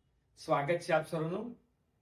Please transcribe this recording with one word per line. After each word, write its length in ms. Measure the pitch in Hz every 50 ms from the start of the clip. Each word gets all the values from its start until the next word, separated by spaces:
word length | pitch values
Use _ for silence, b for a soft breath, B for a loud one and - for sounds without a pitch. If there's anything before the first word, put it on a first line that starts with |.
| _ _ _ _ _ _ _
સ્વાગત 420 | - - 160 156 147 143 156 175 170
છે 140 | - - 165
આપ 140 | 156 156
સૌનું 480 | - 170 160 156 160 180 208 226 247 - - _ _ _ _ _ _ _ _